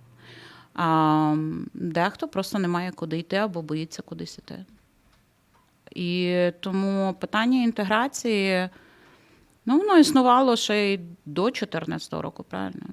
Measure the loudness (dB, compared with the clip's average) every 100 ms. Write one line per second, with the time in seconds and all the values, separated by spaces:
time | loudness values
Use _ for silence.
0 | -20 -20 -20 -20 -20 -20 -14 -4 0 2
1 | 4 4 2 0 -2 -6 -10 -8 -4 -2
2 | -2 -2 -8 -6 -6 -4 -2 -2 -4 -8
3 | -8 -6 -4 -4 -2 -6 -6 -6 -8 -12
4 | -14 -12 -14 -16 -16 -18 -18 _ _ _
5 | _ _ _ _ _ _ _ _ -16 -8
6 | -4 -2 0 2 0 0 -4 -2 0 0
7 | -2 -4 -4 0 2 2 2 0 0 0
8 | 0 -4 -2 0 2 0 -2 -8 -20 -20
9 | -20 -20 _ _ _ _ 0 2 6 6
10 | 8 6 6 6 6 2 2 0 2 0
11 | -4 -16 -10 -2 -2 -2 -4 -6 -6 -8
12 | -8 -8 -8 -10 -12 -8 -8 -8 -14